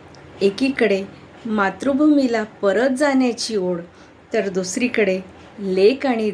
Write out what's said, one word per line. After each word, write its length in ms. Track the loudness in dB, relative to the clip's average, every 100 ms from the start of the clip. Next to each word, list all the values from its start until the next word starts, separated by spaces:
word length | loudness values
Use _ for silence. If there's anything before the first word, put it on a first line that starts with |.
| -20 -20 -18 -2
एकीकडे 640 | -2 0 -2 0 0 0 -4 -16 -20 -14 -4
मातृभूमीला 1000 | 0 0 -2 -2 2 4 4 2 0
परत 460 | -4 -2 0 2 0
जाण्याची 640 | 2 2 2 0 -2 -4 -4
ओढ, 240 | -2 -4 -8 -20 -20 -20 -6
तर 160 | -4 -2
दुसरीकडे 720 | -4 -4 -4 -2 0 0 -2 -6 -18 -20 -10
लेक 480 | -4 2 4 4 0
आणि 240 | -2 -2